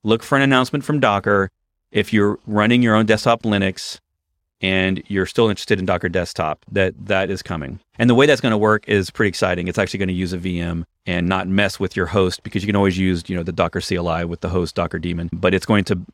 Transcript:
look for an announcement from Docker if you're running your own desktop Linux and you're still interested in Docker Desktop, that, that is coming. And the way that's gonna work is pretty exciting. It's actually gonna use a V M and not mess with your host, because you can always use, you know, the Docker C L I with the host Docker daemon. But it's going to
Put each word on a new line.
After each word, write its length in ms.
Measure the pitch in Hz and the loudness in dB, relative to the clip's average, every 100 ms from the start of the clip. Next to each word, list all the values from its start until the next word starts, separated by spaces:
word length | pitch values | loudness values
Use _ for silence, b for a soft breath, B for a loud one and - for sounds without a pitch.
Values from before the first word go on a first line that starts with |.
look 180 | 107 113 | 0 -2
for 140 | - 139 | 0 0
an 60 | |
announcement 420 | 139 131 127 143 | 4 2 2 -2
from 160 | - 151 | -2 0
Docker 500 | 120 101 95 101 95 - _ _ _ | 2 2 2 2 0 -6 _ _ _
if 200 | 107 101 | -4 0
you're 260 | 107 104 - - | 2 2 0 -2
running 360 | 104 107 123 | 0 4 4
your 120 | 117 | 4
own 120 | 107 110 | 4 4
desktop 380 | 110 123 117 | 2 2 0
Linux 560 | 110 101 95 - - - _ _ _ _ _ _ | 2 0 0 -4 -12 -16 _ _ _ _ _ _
and 420 | 95 95 92 95 - | -2 0 0 -2 -4
you're 200 | 98 90 | -4 -2
still 220 | - 113 | 2 0
interested 300 | 98 - 98 | 0 -2 -2
in 60 | 92 | 0
Docker 240 | 90 90 | -2 -2
Desktop, 560 | 90 87 - 80 76 - | -2 -4 -4 -4 -6 -4
that, 220 | 98 95 76 98 | 0 0 -2 -2
that 240 | 95 98 | 0 0
is 120 | 95 | -4
coming. 380 | - 82 69 - _ - | -6 -8 -8 -12 _ 0
And 100 | 120 | 4
the 60 | 120 | 6
way 100 | 135 | 6
that's 160 | 135 | 4
gonna 160 | 123 107 | 2 2
work 260 | 107 107 - | 2 2 2
is 220 | 104 95 | 0 0
pretty 180 | - 104 | -2 -2
exciting. 380 | - 92 87 87 | 0 0 0 -2
It's 100 | 98 | -2
actually 220 | 95 98 | -2 -2
gonna 120 | 95 | -4
use 220 | 90 90 | -2 -4
a 40 | 90 | -4
V 220 | 92 87 | -4 -4
M 260 | 85 85 82 _ - | -4 -6 -8 _ -6
and 240 | 87 87 | -2 0
not 180 | 92 95 | -2 0
mess 320 | 98 98 - | 0 0 -2
with 160 | 95 98 | -4 -2
your 120 | 85 | 0
host, 360 | 101 92 - | 2 2 -2
because 200 | - 98 | -6 -4
you 40 | 101 | -2
can 80 | 101 | 2
always 220 | 98 90 | 2 2
use, 260 | 92 87 - | 0 0 -2
you 60 | 90 | -6
know, 60 | |
the 100 | 85 | -4
Docker 260 | 82 85 92 | -2 -2 -2
C 160 | - 87 | -4 -2
L 140 | 87 | -2
I 160 | 82 87 | -2 -4
with 160 | 85 | -6
the 80 | 92 | -4
host 260 | 92 85 - | -2 -2 -4
Docker 240 | 85 90 | -4 -4
daemon. 300 | 87 85 85 | -6 -6 -6
But 220 | 87 92 | -2 0
it's 120 | 95 - | 2 2
going 200 | 104 95 | 2 2
to 100 | 95 - | -4 -6